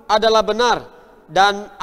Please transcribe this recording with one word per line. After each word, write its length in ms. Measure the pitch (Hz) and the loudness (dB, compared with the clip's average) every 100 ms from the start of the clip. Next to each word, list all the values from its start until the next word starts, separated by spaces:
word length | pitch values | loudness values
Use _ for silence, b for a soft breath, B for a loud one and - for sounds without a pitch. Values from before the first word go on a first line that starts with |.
| - | -4
adalah 320 | 214 220 220 | 0 2 0
benar, 480 | 208 214 240 190 117 - - - - | 0 -2 0 -2 -6 -20 -20 -20 -6
dan 400 | 156 202 202 208 - | 0 2 0 -10 -4